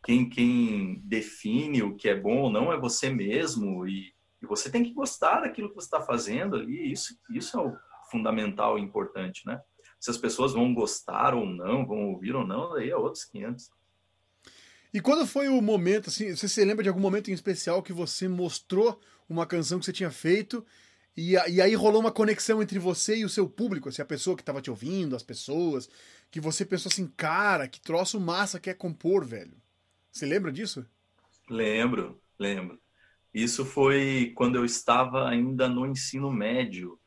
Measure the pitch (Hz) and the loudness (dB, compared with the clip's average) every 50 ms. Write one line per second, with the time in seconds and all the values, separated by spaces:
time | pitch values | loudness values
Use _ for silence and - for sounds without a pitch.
0 | - - 120 127 123 117 - 123 120 120 123 120 120 113 107 101 95 92 92 - | 2 4 4 4 4 2 2 2 4 4 6 4 4 2 2 0 -2 -4 -4 -8
1 | - 98 113 110 107 - - - - 107 110 135 151 151 143 123 104 101 101 - | -4 -2 -2 -2 -2 -6 -14 -8 -4 0 0 0 0 2 2 2 2 0 -2 0
2 | - 107 98 98 95 101 117 135 139 123 107 107 127 165 165 147 127 120 - - | 2 2 2 2 2 2 2 4 4 2 2 2 2 2 2 0 0 -2 -2 0
3 | - 135 135 113 98 101 110 143 165 151 127 117 104 98 95 90 90 95 98 98 | 0 0 0 0 0 0 0 0 0 0 -2 -2 -2 -2 -2 -2 -4 -4 -6 -6
4 | 95 92 _ _ _ _ _ _ - - 208 208 - - - 240 240 240 - 294 | -8 -12 _ _ _ _ _ _ -6 -4 -4 -4 -4 -2 0 0 0 0 0 -4
5 | 277 - - - - 160 202 285 311 254 - - 208 202 - 185 - - - 151 | -4 -4 -2 0 2 4 4 2 0 -2 -6 -6 -8 -8 -8 -12 -10 -4 -4 -4
6 | - - 123 117 117 101 110 139 180 202 131 117 110 117 131 349 339 131 - - | 0 0 -2 -2 -2 -4 -4 -4 -2 -2 -4 -4 -4 -6 -6 -6 -4 -6 -4 -6
7 | - - - _ _ - 226 233 - - - 226 165 131 - - - - - - | -8 -10 -12 _ _ -8 -8 -8 -8 -6 -4 -4 -4 -4 -6 -10 -18 -20 -20 -20
8 | - - - 117 110 110 110 110 107 104 98 107 110 110 107 107 101 98 - 104 | -18 -8 -6 -2 0 0 0 0 -2 -2 -2 0 0 0 0 0 -2 -4 -4 -4
9 | - - - 95 92 92 92 - - - - - - _ _ _ _ - _ _ | -4 -4 -6 -8 -8 -8 -8 -10 -10 -10 -10 -10 -12 _ _ _ _ -20 _ _
10 | - 123 120 - - 120 - - 127 139 110 117 120 127 123 117 107 - - - | -6 -6 -4 -2 -2 -2 0 2 0 2 4 4 4 4 4 2 0 0 -2 -8
11 | - - 95 104 113 139 127 120 107 95 90 87 90 95 117 135 131 - 104 107 | -8 -6 -2 2 2 2 2 2 -2 -2 -4 -6 -2 0 0 0 0 -2 -2 -2
12 | 104 101 92 90 92 110 127 135 107 95 95 123 156 175 165 139 - 131 170 - | -2 -4 -4 -4 -4 -4 -2 -2 -2 -2 -4 -4 -4 -4 -4 -4 -4 -2 -2 0
13 | 110 117 - - - - - - 98 113 123 120 - - _ _ _ _ _ _ | -2 -2 -4 -6 -14 -12 -12 -10 -8 -8 -8 -10 -12 -20 _ _ _ _ _ _
14 | _ _ _ _ _ _ _ _ _ - - - - - - - _ _ - 208 | _ _ _ _ _ _ _ _ _ -20 -20 -20 -20 -20 -20 -20 _ _ -6 0
15 | 160 240 294 330 294 - - 277 277 277 269 254 208 208 220 190 170 180 202 214 | 4 4 4 4 4 0 0 0 2 4 4 4 4 4 2 2 4 4 2 2
16 | 202 - - - 214 202 175 139 - 196 - 220 202 196 214 214 202 196 180 185 | 0 -4 -6 -6 -4 -6 -4 -4 -4 -2 4 4 4 4 4 2 0 0 0 2
17 | 196 196 190 208 208 208 190 170 - 202 180 - - 170 165 - - - 180 170 | 2 2 2 0 -2 -4 -6 -4 -2 -4 -4 -2 -2 0 0 -2 -2 -4 -6 -6
18 | 170 - - - 185 185 180 180 180 165 - - _ _ 185 190 220 240 - - | -4 -4 -4 -4 -2 -2 -2 -2 -2 -4 -4 -8 _ _ 2 4 4 4 2 0
19 | _ _ - _ _ _ 165 165 170 165 180 170 156 135 175 185 - - 180 - | _ _ -20 _ _ _ -4 -4 -2 0 -2 -2 -2 0 -2 -2 -4 -4 -4 -4
20 | 190 160 - - - 160 180 214 208 - - 233 - _ _ - - _ _ _ | -4 -4 -6 -2 2 4 4 4 2 -2 -6 -8 -8 _ _ -20 -20 _ _ _
21 | _ _ _ - 165 175 185 180 170 170 175 185 185 202 220 202 185 214 208 220 | _ _ _ -6 2 6 6 6 6 6 6 6 8 8 6 8 6 6 6 8
22 | 226 226 - - 220 214 208 - - - 220 214 214 - 190 196 170 185 175 - | 4 4 4 4 4 4 4 0 2 0 2 2 2 0 -2 -2 0 0 0 0
23 | - - 214 226 220 185 - 214 190 175 - - 240 233 190 147 131 139 - - | 0 0 0 0 0 -2 0 0 0 0 0 -4 -2 -2 -2 -4 -6 -8 -8 -8
24 | 143 - 156 135 - 185 180 - - - 135 139 135 139 117 98 113 151 180 196 | -6 -6 -6 -4 -2 -2 -2 -2 -4 -6 -6 -6 -6 -8 -8 -6 -4 -4 -2 -2
25 | 180 147 127 117 - - - - - - 139 165 175 165 143 131 131 - - - | -2 -2 -4 -6 -6 -12 -14 -12 -8 -4 -2 0 0 0 0 -2 -4 -8 -20 -20
26 | - - - - _ _ - 160 151 160 156 - 196 196 190 175 - 185 - - | -20 -20 -20 -20 _ _ -12 -6 -4 -4 -2 -2 -2 -2 -2 -4 0 0 0 0
27 | 185 156 - - 165 156 160 185 208 208 190 160 135 - - - _ - 165 170 | 0 -6 -6 -4 -2 0 0 2 2 2 2 2 -2 -4 -8 -14 _ -2 0 0
28 | 190 - - 208 185 170 170 185 202 190 - 175 - 196 180 - - 175 156 - | 0 0 -2 -2 -2 -2 0 0 0 -2 -2 -8 -8 -8 -8 -6 -8 -8 -8 -2
29 | - 165 190 196 156 120 113 101 87 - - - _ _ _ _ _ _ _ _ | 0 2 2 2 2 -2 -10 -12 -12 -14 -20 -20 _ _ _ _ _ _ _ _
30 | _ _ _ - 151 139 160 208 190 160 135 135 - 190 - 135 113 _ _ _ | _ _ _ -8 -4 -2 0 0 0 -2 -6 -6 -8 -8 -8 -10 -14 _ _ _
31 | _ _ _ _ _ _ _ _ _ - 117 113 110 107 107 110 117 123 123 101 | _ _ _ _ _ _ _ _ _ -8 -2 0 0 0 2 2 2 2 0 0
32 | 87 82 - - _ _ _ - 101 101 101 95 92 90 85 - _ _ _ _ | -4 -6 -10 -18 _ _ _ -4 -4 -4 -2 -4 -6 -10 -12 -18 _ _ _ _
33 | _ _ _ _ _ _ - 110 113 120 - - 135 135 - 143 135 135 139 139 | _ _ _ _ _ _ -4 -2 -2 -2 0 -2 -4 -4 2 4 4 6 6 4
34 | 135 135 135 131 120 117 - - 123 123 127 123 120 120 120 - - - 120 123 | 2 2 2 2 0 0 0 0 0 2 2 2 0 0 -2 -2 2 2 4 4
35 | 127 127 127 135 131 127 120 120 123 131 135 127 131 127 123 123 127 139 135 131 | 4 2 0 0 0 2 2 0 0 0 2 0 0 2 2 -2 -2 -2 -4 -6
36 | - - - 135 139 139 131 107 101 110 120 127 127 110 95 90 90 87 87 _ | -6 -6 -4 -4 -2 -2 -2 -2 -2 0 0 -2 -2 -2 -6 -10 -10 -12 -14 _
37 | _ | _